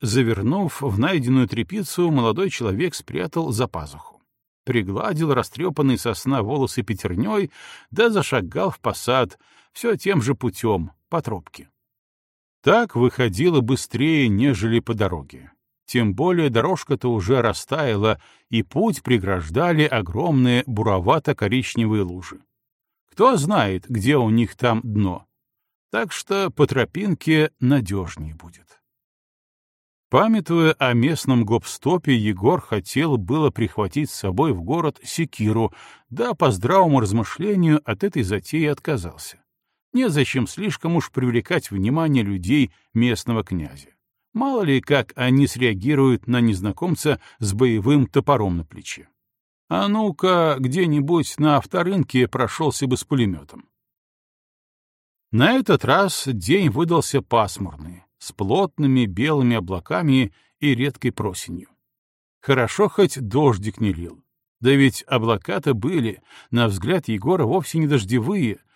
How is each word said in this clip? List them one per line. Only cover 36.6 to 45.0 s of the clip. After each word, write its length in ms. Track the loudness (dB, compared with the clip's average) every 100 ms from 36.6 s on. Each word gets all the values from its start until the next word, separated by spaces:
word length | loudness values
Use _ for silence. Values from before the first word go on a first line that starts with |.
| 2 4 4 4
размышлению 800 | 2 0 -2 -4 -2 2 4 2
от 200 | 0 -4
этой 180 | -2 -2
затеи 440 | -2 -4 -4 -2 -2
отказался. 800 | -2 -4 -4 -6 -12 -18 -20 _ _ _ _ _
Незачем 540 | 0 2 2 2 0 -4
слишком 500 | -4 -6 -4 -2 -2
уж 140 | -2
привлекать 600 | -2 0 0 0 -2 -2
внимание 540 | -2 0 0 2 2
людей 480 | 0 -2 0 2 0 -4 _
местного 500 | 0 0 0 -2 -4
князя. 500 | -4 -6 -8 -14 -20 _ _ _ _
Мало 280 | -4 -2 0
ли, 180 | 0 0
как 320 | 2 0